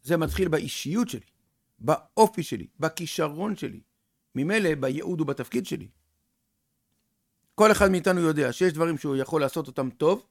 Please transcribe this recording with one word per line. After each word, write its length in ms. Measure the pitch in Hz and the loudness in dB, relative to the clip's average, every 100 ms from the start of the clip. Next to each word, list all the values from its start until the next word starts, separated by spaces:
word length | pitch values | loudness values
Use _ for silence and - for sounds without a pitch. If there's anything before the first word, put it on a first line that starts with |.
זה 140 | 135 165 | 0 0
מתחיל 320 | 147 - 185 | 0 0 0
באישיות 600 | 156 131 - 139 202 240 | 0 -2 -8 -4 -2 -2
שלי, 180 | 120 - _ _ _ _ _ | -6 -14 _ _ _ _ _
באופי 640 | 110 156 _ - 214 202 | -2 -2 _ 4 4 4
שלי, 240 | 160 117 - _ | -6 -8 -10 _
בכישרון 760 | 156 - 170 - 151 151 208 190 | -6 -4 -8 -4 -4 -4 -6 -6
שלי, 240 | 131 104 _ _ _ _ _ | -8 -12 _ _ _ _ _
ממילא 400 | 131 147 220 185 | -4 0 2 0
בייעוד 460 | 156 131 139 - 175 | 0 -2 -4 -4 -4
ובתפקיד 460 | 151 143 123 233 190 | -2 -4 -4 -6 -4
שלי. 220 | - 101 _ _ _ _ _ _ _ _ _ _ _ _ _ _ _ _ | -10 -10 _ _ _ _ _ _ _ _ _ _ _ _ _ _ _ _
כל 180 | - 214 | 4 6
אחד 180 | 208 196 | 6 4
מאיתנו 300 | 185 190 185 | 4 2 2
יודע 320 | 165 151 131 | 2 2 -2
שיש 200 | 117 185 | 2 0
דברים 260 | 156 165 165 | 2 -2 0
שהוא 180 | 151 135 | -2 -2
יכול 240 | 131 127 | 0 0
לעשות 260 | 135 165 143 | 0 -2 -6
אותם 240 | 131 131 | -6 -6
טוב 360 | 117 151 214 _ | 0 2 2 _